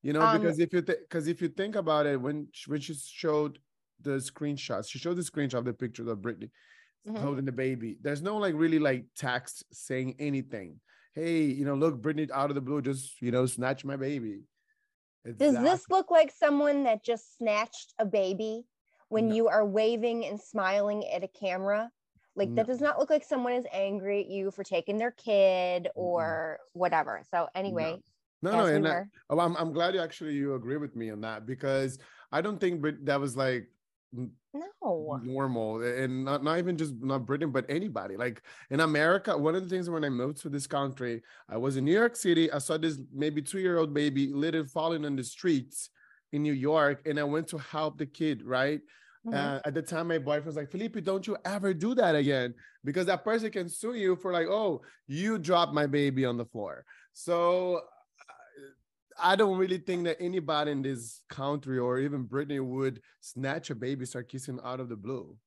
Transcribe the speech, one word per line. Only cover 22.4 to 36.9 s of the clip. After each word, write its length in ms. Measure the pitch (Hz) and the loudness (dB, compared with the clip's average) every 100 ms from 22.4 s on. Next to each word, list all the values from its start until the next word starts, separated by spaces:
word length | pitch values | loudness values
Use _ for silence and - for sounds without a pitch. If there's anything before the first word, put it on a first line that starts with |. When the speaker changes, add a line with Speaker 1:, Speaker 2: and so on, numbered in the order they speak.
| 196 233 | 0 2
Speaker 2:
that 120 | 220 | 0
Speaker 1:
No. 60 | |
Speaker 2:
does 80 | 247 | 2
not 180 | 294 - | 0 2
look 100 | - | 2
like 140 | 302 | 2
someone 300 | - 262 247 | 2 -2 0
is 120 | 247 247 | -2 -2
angry 480 | 190 196 202 190 202 | -2 -2 -2 -2 -2
at 60 | - | -2
you 240 | 196 196 | -4 -4
for 120 | 196 190 | -6 -2
taking 320 | 175 170 208 | -2 0 -2
their 140 | 240 | -2
kid 720 | - 233 202 190 185 180 180 175 | -4 2 6 6 6 2 0 -2
Speaker 1:
Mm-mm. 40 | - | -2
Speaker 2:
or 640 | 180 175 160 160 160 - - | 0 0 0 -2 -4 -8 -14
whatever. 500 | 175 175 165 147 98 - | -2 2 2 0 -4 -2
So 160 | 175 165 185 | -2 0 -2
anyway, 460 | 196 175 160 170 _ _ _ _ | -4 -2 -2 -4 _ _ _ _
Speaker 1:
No. 100 | 175 | 2
No, 0 | |
Speaker 2:
as 60 | 226 | 4
Speaker 1:
no, 60 | 190 | 6
Speaker 2:
we 60 | 151 | 4
Speaker 1:
and 120 | 156 | 4
I, 40 | |
Speaker 2:
were. 180 | 160 202 - _ | 0 -4 -16 _
Speaker 1:
oh, 100 | 151 | 2
I'm, 160 | 170 165 | 2 0
I'm 160 | 165 | -2
glad 220 | 151 170 190 | 0 2 2
you 60 | |
actually, 340 | 165 - 156 143 | -4 -6 -4 -2
you 200 | 139 135 | -2 -2
agree 220 | 117 147 | -4 -4
with 180 | 143 113 | -6 -6
me 140 | 113 | -8
on 120 | 104 | -6
that, 240 | 113 107 110 | -8 -8 -8
because 520 | 131 139 135 135 131 - - - | -4 0 0 0 -6 -18 -20 -4
I 100 | 151 | -2
don't 180 | 196 202 | -2 0
think 220 | 185 170 | 0 0
Brit-, 240 | 151 147 139 | -2 -2 -2
that 140 | 139 | 0
was, 160 | 139 120 | 0 0
like, 320 | 131 123 104 _ _ _ _ 120 | 0 0 -6 _ _ _ _ -10
n-, 160 | 123 - _ | -10 -12 _
Speaker 2:
No. 680 | 285 370 _ 294 170 156 139 | -12 -12 _ -2 -2 -2 -6
Speaker 1:
normal, 580 | 120 131 139 120 110 110 | -4 -2 0 0 -2 -2
and 420 | 120 123 131 131 135 | -2 -2 -2 -2 -2
not, 180 | 143 | 0
not 160 | 143 165 | 0 0
even 180 | 175 165 | 0 -2
just, 160 | 156 | -4